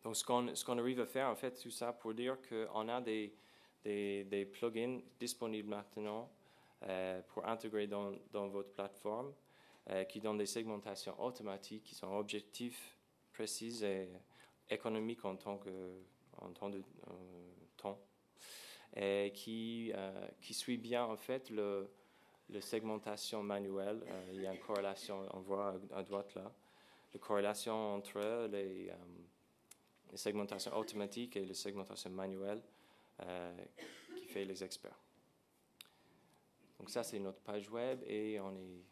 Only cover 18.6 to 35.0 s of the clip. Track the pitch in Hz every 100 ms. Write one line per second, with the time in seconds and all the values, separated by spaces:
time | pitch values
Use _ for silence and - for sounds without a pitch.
18.6 | - - - - 98 98 101 101 - 113
19.6 | 113 117 113 98 98 98 98 - - 110
20.6 | - 120 113 120 120 107 - 131 131 110
21.6 | 104 101 98 - - - - - - 104
22.6 | - 113 110 107 107 104 - 110 101 101
23.6 | 98 98 98 110 - 95 92 95 95 95
24.6 | - 104 98 98 - 98 98 95 95 98
25.6 | 101 92 95 95 95 98 101 - 98 -
26.6 | - - - - - 101 - 104 101 107
27.6 | - 110 107 101 98 104 104 117 113 101
28.6 | 98 95 92 90 87 87 85 - _ _
29.6 | _ - - - - 101 - 104 101 101
30.6 | - - 110 107 104 107 120 104 95 92
31.6 | 104 98 95 101 95 92 95 95 98 107
32.6 | - - - - - - 90 90 87 87
33.6 | 92 - - - - - - 101 98 95
34.6 | 92 - - -